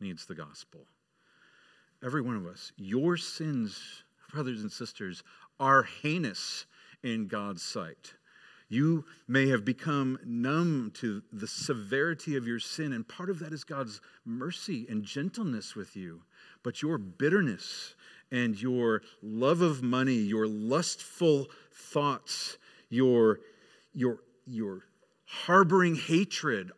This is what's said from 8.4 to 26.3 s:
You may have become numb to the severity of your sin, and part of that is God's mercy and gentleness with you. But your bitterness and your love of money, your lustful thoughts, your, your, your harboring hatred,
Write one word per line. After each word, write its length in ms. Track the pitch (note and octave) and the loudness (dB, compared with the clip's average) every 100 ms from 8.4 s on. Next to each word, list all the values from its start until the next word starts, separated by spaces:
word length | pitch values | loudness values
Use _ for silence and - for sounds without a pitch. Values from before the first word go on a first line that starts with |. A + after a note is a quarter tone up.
| - - _ | -20 -20 _
You 360 | A#2 D3+ E3 C#3+ - - | 2 2 2 -2 -14 0
may 220 | C3 C3+ | 4 4
have 160 | B2 | 4
become 520 | G#2 B2+ D#3 C#3+ C3 C3 | 2 -2 -2 0 0 -4
numb 680 | A2+ A#2 B2+ D3+ F3 D3 A2 | -4 -2 0 2 2 0 -2
to 280 | - A#2 G2+ - | -6 -4 -4 -8
the 160 | G#2 G#2+ | -10 -10
severity 880 | - - B2 G2+ C3+ D#3+ D#3+ - C#3 | -6 -4 -4 -2 0 0 -2 -4 -4
of 100 | A#2 | -2
your 140 | A#2 | -4
sin, 320 | - - D3+ | -6 -6 -4
and 160 | A#2+ A2+ | -6 -8
part 220 | - F3+ | -8 -6
of 100 | F3 | -6
that 120 | D#3+ | -8
is 120 | D#3 | -12
God's 360 | - C#3+ B2 G#2 - - | -8 -6 -6 -10 -20 -16
mercy 640 | A#2 A#2 C#3 F3 - C#3 A#2 | -10 -6 -6 -6 -6 -6 -4
and 140 | G#2+ | -6
gentleness 720 | G2+ C#3 F3 A#3 G3 A2+ - | -4 -6 -6 -4 -4 -4 -6
with 220 | A2 F#2 G2+ | -12 -12 -12
you. 260 | F2+ E2 - _ - - | -12 -12 -20 _ -20 -8
But 200 | B2 - | -8 -4
your 160 | D3 D#3 | -2 -2
bitterness 960 | G2 F2 C#3+ G3 D#3+ F2+ - - - - - - _ | -4 0 4 4 4 0 -8 -12 -14 -18 -20 -20 _
and 300 | B2+ A#2+ G2+ | 0 0 0
your 400 | B2+ B2 A#2 A2 - - | 0 2 2 2 -2 -14
love 400 | G#2 A2 C3 E3+ | -8 2 4 6
of 220 | F3 C#3 | 4 2
money, 320 | B2 B2+ C3 | 0 2 2
your 320 | B2 G#2 A2 A2 | 2 2 2 0
lustful 1000 | G#2+ A2 C#3+ F3 - - - E3+ C#3+ C3 - - | 0 0 0 0 -6 -12 2 4 4 2 -12 -20
thoughts, 840 | - - D3+ C#3+ C3 - - - - - - _ | -20 -4 0 0 -2 -6 -8 -8 -10 -20 -20 _
your, 500 | A#2 C3 A#2+ A2 G#2 - - _ _ _ | 2 6 8 6 6 -2 -20 _ _ _
your, 260 | - B2 A2 - _ - | -2 -2 -2 -10 _ -10
your 380 | A#2 G#2+ F#2+ - _ _ _ | -6 -6 -8 -16 _ _ _
harboring 720 | - - - F#3 F3+ F#3+ F3+ D#3+ | -14 -8 6 8 10 8 6 2
hatred, 720 | - E3 G3 | 2 2 4